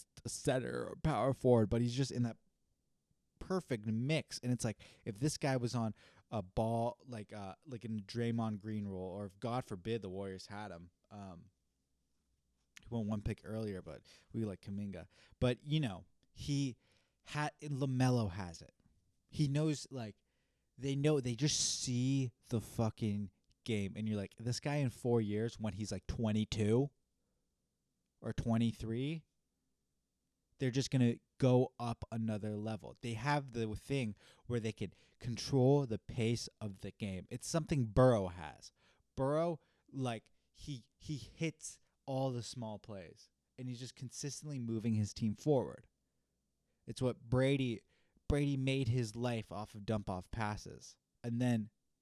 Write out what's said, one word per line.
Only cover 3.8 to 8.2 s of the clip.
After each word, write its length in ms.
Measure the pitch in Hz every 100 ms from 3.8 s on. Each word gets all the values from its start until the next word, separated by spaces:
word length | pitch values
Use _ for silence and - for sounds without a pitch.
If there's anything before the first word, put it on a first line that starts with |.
| 107
mix. 520 | 110 127 156 - -
And 80 | 123
it's 120 | 123
like, 140 | 120 104 - -
if 160 | - 104
this 180 | 151 -
guy 200 | 143 131
was 160 | 120
on 220 | 123 113 - - - _
a 100 | 110
ball, 540 | 92 - 113 117 117 - 139
like, 240 | 117 101 107
uh, 180 | 98 90 -
like, 180 | 120 113
in 160 | 110
Draymond 580 | 98 117